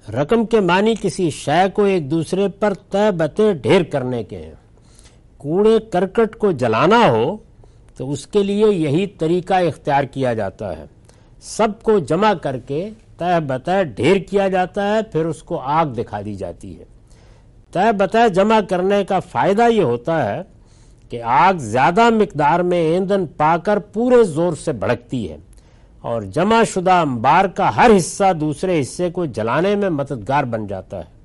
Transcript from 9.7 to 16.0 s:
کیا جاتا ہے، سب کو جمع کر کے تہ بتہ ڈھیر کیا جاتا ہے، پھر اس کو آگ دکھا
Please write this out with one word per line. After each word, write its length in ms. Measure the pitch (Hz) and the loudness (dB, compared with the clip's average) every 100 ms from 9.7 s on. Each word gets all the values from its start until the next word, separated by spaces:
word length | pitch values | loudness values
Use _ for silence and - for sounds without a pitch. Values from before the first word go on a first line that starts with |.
| - - 139 | -4 -2 -2
کیا 300 | 135 135 127 | -2 -4 -4
جاتا 440 | 110 98 - 104 78 | -2 -6 -8 -10 -10
ہے، 80 | 71 _ - _ - - | -14 _ -20 _ -20 -20
سب 260 | - - 226 202 | -16 -2 -2 -2
کو 180 | - 214 | 0 0
جمع 340 | 135 160 214 | 0 0 2
کر 240 | 185 147 135 | 0 -4 -8
کے 320 | - 143 202 214 _ - | -8 -8 -8 -14 _ -8
تہ 220 | 170 175 151 | -2 -2 -2
بتہ 360 | 131 - 190 175 92 | -6 -2 -2 -2 0
ڈھیر 220 | 151 196 | 2 2
کیا 300 | - 202 196 | 0 -2 0
جاتا 480 | 185 180 208 202 214 | 0 -2 -4 -2 -2
ہے، 60 | |
پھر 220 | 214 160 165 | -2 -4 -4
اس 180 | 156 | -6
کو 160 | - 165 | -8 -10
آگ 260 | 131 156 160 | -2 0 0
دکھا 360 | 120 | -4